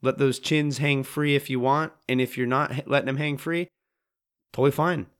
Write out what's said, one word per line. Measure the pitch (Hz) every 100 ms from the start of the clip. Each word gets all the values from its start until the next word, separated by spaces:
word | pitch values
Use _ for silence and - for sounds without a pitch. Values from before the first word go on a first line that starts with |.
let | 135 131
those | 139 127
chins | - 156 147 127
hang | 147 139
free | 131 - 147 143
if | 139
you | 127
want. | 127 143 156 - -
And | 127
if | 123 -
you're | 123
not | 131 147
h-, | 131 -
letting | 139 127
them | 135
hang | 151 143
free, | - 170 175 _ _ _ _ _ _ _ _
totally | - 135
fine. | 143 160 170 92 _